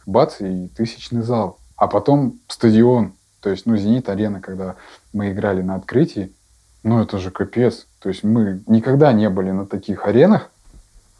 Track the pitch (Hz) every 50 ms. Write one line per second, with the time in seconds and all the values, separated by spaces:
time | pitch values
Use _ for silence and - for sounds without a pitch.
0 | _ 98 98 117 151 - - - 101 92 92 90 90 90 - - 117 131 - -
1 | - - 123 117 110 117 123 113 101 87 - _ _ _ _ - 104 95 - 104
2 | - - 143 143 139 117 - - _ - - - - 113 107 110 120 123 127 120
3 | 104 92 - _ _ _ _ _ - 101 95 92 - 113 113 101 98 107 120 127
4 | 123 - 98 98 107 107 101 92 - 95 95 92 95 92 - - - - - -
5 | _ _ - 101 104 101 95 104 107 104 95 92 92 92 95 92 - - - 127
6 | 165 - - 107 95 92 - _ _ _ _ _ _ _ _ _ - 110 117 117
7 | 104 - 104 98 92 90 - - - 104 - 117 127 110 - - - _ _ _
8 | - 98 92 - - 104 117 120 107 98 95 92 - - 113 113 113 135 131 135
9 | 156 143 117 104 107 104 92 98 95 95 95 95 98 - - 95 - - 95 -
10 | - 101 104 120 160 202 214 147 - - _ _ _ - - - - _ _ -
11 | _ _ _